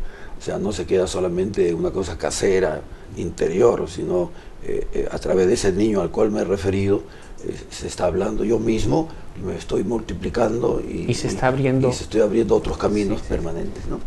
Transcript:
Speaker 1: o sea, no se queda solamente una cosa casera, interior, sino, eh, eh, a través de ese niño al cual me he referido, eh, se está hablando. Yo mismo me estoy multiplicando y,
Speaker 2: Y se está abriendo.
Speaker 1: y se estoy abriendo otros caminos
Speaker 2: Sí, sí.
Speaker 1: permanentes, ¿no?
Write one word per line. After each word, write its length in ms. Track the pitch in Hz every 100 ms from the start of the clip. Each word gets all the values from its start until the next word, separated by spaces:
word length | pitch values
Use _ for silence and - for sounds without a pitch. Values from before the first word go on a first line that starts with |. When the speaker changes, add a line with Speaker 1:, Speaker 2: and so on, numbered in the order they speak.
| - - - -
Speaker 1:
o 40 |
sea, 160 | - 85
no 140 | 98
se 120 | 92
queda 220 | 80 92 92
solamente 640 | 95 92 87 98 98 87
una 180 | 85 87
cosa 280 | 92 90 80
casera, 640 | 73 - 101 92 87 76 - - - -
interior, 720 | 85 - 80 90 120 - -
sino, 420 | - 160 180 175 - - -
eh, 240 | - - -
eh, 160 | - -
a 80 | -
través 280 | 80 92 92
de 80 |
ese 180 | 120 101
niño 300 | 92 110 98
al 80 | 85
cual 200 | 73 110
me 120 | 107
he 20 |
referido, 580 | 92 98 95 95 98 101 - - - -
eh, 100 | - - -
se 160 | - 87
está 200 | - -
hablando. 360 | 90 104 104
Yo 140 | 104 113
mismo 500 | 113 110 113 151 160 - - -
me 100 | 92 87
estoy 280 | - 131
multiplicando 960 | 104 113 110 87 - 120 113 117 127 -
y, 220 | - - -
Speaker 2:
Y 60 |
se 140 | 120 127
está 180 | - 131
abriendo. 400 | 135 131 131 127
Speaker 1:
y 40 |
se 100 | 123
estoy 160 | - 110
abriendo 360 | 104 110 104 107
otros 200 | - -
caminos 400 | 104 104 98 104
Speaker 2:
Sí, 40 | -
sí. 40 |
Speaker 1:
permanentes, 540 | 85 85 82 - - -
¿no? 140 | 131